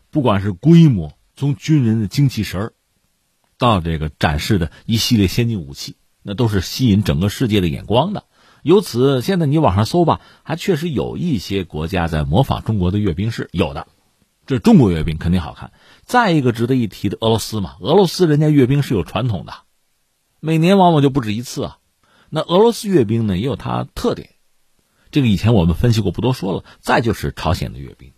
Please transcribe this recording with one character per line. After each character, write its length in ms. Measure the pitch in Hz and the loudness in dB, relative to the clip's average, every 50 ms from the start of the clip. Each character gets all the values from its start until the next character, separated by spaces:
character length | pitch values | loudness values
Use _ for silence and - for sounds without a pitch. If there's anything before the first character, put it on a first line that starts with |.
| _ _ | _ _
不 100 | - 156 | -4 0
管 200 | 123 123 101 98 | 0 2 2 0
是 100 | 95 104 | 0 -2
规 380 | 95 87 - 147 170 170 165 156 | -4 0 4 6 8 8 8 6
模， 240 | 123 92 80 73 - _ _ _ _ | 4 2 -2 -6 -10 _ _ _ _
从 200 | - 135 143 139 | -6 -4 -4 -4
军 300 | - - - 156 151 127 | -4 -2 0 0 2 2
人 160 | 110 110 113 | 2 0 0
的 60 | 110 92 | -2 -2
精 200 | - - 143 131 | 0 0 0 0
气 160 | - - 101 | 0 -2 -6
神 160 | - - 90 | -6 -6 -6
儿， 120 | 104 117 - _ _ _ _ _ _ _ _ _ _ _ _ _ _ _ _ - | -8 -8 -10 _ _ _ _ _ _ _ _ _ _ _ _ _ _ _ _ -2
到 220 | - 120 110 92 | 0 2 2 2
这 180 | 80 82 80 78 | 0 -2 -4 -4
个 120 | 78 76 | -4 -6
展 300 | - - - 85 76 71 | -4 -2 -2 -2 -2 -2
示 200 | - - 113 92 | -2 0 0 0
的 120 | 85 80 - - - | 0 -2 -6 -10 -6
一 120 | - 113 113 | -4 -2 -2
系 180 | - - 127 | 0 2 2
列 120 | 107 98 87 | 2 2 2
先 200 | - - 120 117 | 0 0 -2 -2
进 140 | 117 101 | -4 -6
武 120 | 78 69 69 | -8 -12 -14
器， 220 | - - - - _ _ _ _ _ | -14 -14 -16 -16 _ _ _ _ _
那 120 | - - 101 | -14 -10 -4
都 160 | - 127 110 | -2 -2 0
是 100 | 104 95 | 0 -2
吸 280 | 85 - - - 131 120 | -4 -4 -4 0 2 4
引 160 | 98 101 101 | 4 4 2
整 180 | - 73 71 | 2 0 0
个 80 | 90 101 | 0 -2
世 180 | - - 139 113 | -2 -2 -2 0
界 140 | 104 104 | 0 0
的 80 | 90 85 | 0 0
眼 160 | 69 60 - | -2 -6 -6
光 260 | - 98 120 147 190 | -2 0 0 0 0
的。 140 | 101 - - _ _ _ _ _ _ _ | -4 -10 -12 _ _ _ _ _ _ _
由 200 | - 131 175 214 | 0 2 2 2
此， 400 | - - - 117 131 139 139 127 | 2 0 0 0 2 2 2 0
现 180 | 120 - 196 180 | -2 -2 -2 0
在 60 | 165 | 0
你 120 | 139 139 160 | 0 2 2
网 180 | 156 117 92 | 2 2 2
上 100 | 101 110 | 2 0
搜 180 | - - 175 175 | 0 2 2 2
吧， 160 | 156 113 - - - _ _ _ | 2 0 -2 -6 -12 _ _ _
还 140 | - 151 170 | -10 -10 -6
确 180 | - - 190 | -2 -2 -2
实 140 | 139 160 180 | -2 -2 -4
有 260 | 147 101 67 60 58 | -4 -4 -4 -4 -6
一 220 | - 147 180 139 95 | -6 -4 -2 -4 -4
些 260 | - - 98 98 92 | -4 -4 -6 -6 -6
国 240 | - - 76 80 85 | -6 -6 -8 -6 -4
家 200 | - 90 82 82 | -2 -2 -2 -2
在 160 | 85 78 73 | -2 -2 -2
模 200 | 67 73 107 139 | 0 2 0 2
仿 200 | - - 107 - | 0 -2 -4 -4
中 140 | - 110 101 | -4 -2 -2
国 140 | 87 90 | 0 0
的 80 | 92 104 | 0 0
阅 140 | 104 98 78 | -2 -2 -2
兵 180 | 80 101 117 | -2 -4 -6
式， 180 | 113 - - - - | -6 -6 -10 -6 -2
有 200 | - 95 73 - | -2 -2 -2 -4
的。 140 | - - - _ _ _ _ _ _ _ _ _ _ _ - | -8 -14 -14 _ _ _ _ _ _ _ _ _ _ _ -4
这 120 | 269 247 | -4 0
中 180 | - - 240 175 | 4 6 6 8
国 140 | 127 98 | 6 6
阅 120 | 87 80 78 | 4 2 -2
兵 140 | - 78 78 | -4 -4 -4
肯 140 | - 82 | -2 0
定 100 | 90 92 | 0 0
好 140 | 82 71 58 | -2 -4 -10
看。 160 | - - - _ _ _ _ _ _ _ | -16 -18 -20 _ _ _ _ _ _ _
再 280 | - - 247 240 202 | -2 0 0 2 2
一 80 | 165 156 | 2 2
个 120 | 127 123 | 2 0
值 160 | 113 113 117 120 | 0 0 -2 -2
得 80 | 135 | 0
一 100 | 127 117 | 0 -2
提 240 | 95 - - - 98 | -4 -6 -6 -6 -6
的， 80 | 87 - | -4 -2
俄 100 | - 110 | 0 0
罗 100 | 113 110 | 0 0
斯 220 | - - 113 110 | -2 -4 -6 -6
嘛， 160 | 98 - - - | -6 -8 -10 -8
俄 160 | 85 104 151 | -4 0 2
罗 100 | 196 196 | 4 2
斯 220 | 160 - - 180 160 | 2 2 0 2 2
人 120 | 147 143 | 2 2
家 80 | 156 151 | 2 4
阅 200 | 151 143 127 113 | 4 4 4 4
兵 160 | 139 143 135 | 2 0 0
是 100 | - 131 | 0 -2
有 100 | 95 80 | -4 -4
传 240 | - - 95 120 127 | -4 -4 -4 -4 -4
统 160 | 107 82 55 | -4 -6 -8
的， 100 | - - - - _ _ _ _ _ _ _ _ _ _ _ _ _ _ _ | -12 -16 -20 -20 _ _ _ _ _ _ _ _ _ _ _ _ _ _ _
每 200 | - 156 160 160 | -6 -2 0 2
年 180 | 160 175 196 196 | 2 4 4 4
往 160 | 185 175 165 | 6 4 4
往 80 | 151 | 4
就 80 | 139 143 | 4 2
不 100 | 131 139 | 2 0
止 140 | 117 107 104 | -2 -2 -4
一 80 | 113 | -6
次 220 | 123 - - 147 117 | -8 -10 -8 -8 -8
啊。 140 | 71 - _ _ _ _ _ _ _ _ _ _ _ | -8 -10 _ _ _ _ _ _ _ _ _ _ _
那 120 | - 160 | -8 -8
俄 180 | 156 - 165 185 | -4 0 2 4
罗 120 | 220 233 | 4 4
斯 160 | 220 - - 208 | 2 0 -2 2
阅 180 | 190 160 120 | 2 2 4
兵 200 | 101 117 113 113 | 2 0 0 0
呢， 120 | 107 185 90 | 0 -2 -2
也 80 | 107 | -2
有 100 | 139 113 | -4 -6
它 320 | - - 123 120 120 123 135 _ | -6 -6 -6 -6 -6 -8 -8 _
特 180 | - - 240 - | -6 -4 -4 -4
点， 160 | - - - _ _ _ _ _ _ _ _ _ _ _ _ _ _ _ _ | -4 -8 -14 _ _ _ _ _ _ _ _ _ _ _ _ _ _ _ _
这 120 | - 147 | -2 0
个 60 | 135 120 | 2 2
以 80 | 101 | 2
前 200 | 85 - 107 120 | 2 2 2 2
我 100 | 104 82 | 4 4
们 100 | 85 87 | 2 2
分 180 | - - 123 113 | 2 2 2 2
析 80 | 113 | 0
过， 100 | 104 95 | 0 -2
不 100 | 87 - | -4 -2
多 100 | 98 127 | -2 -2
说 220 | 131 - - 190 175 | -2 -2 -4 -6 -6
了。 100 | 139 - - - _ | -6 -8 -12 -20 _
再 220 | - - 127 - | -4 -2 0 0
就 120 | 117 113 - | 0 0 -2
是 200 | - - 71 - | -4 -4 -8 -8
朝 200 | - - 78 82 | -6 -4 -4 -2
鲜 180 | - - - 53 | -2 -4 -8 -10
的 60 | 64 | -12
阅 160 | 69 62 50 - | -16 -18 -18 -20
兵 140 | 65 65 - | -20 -20 -20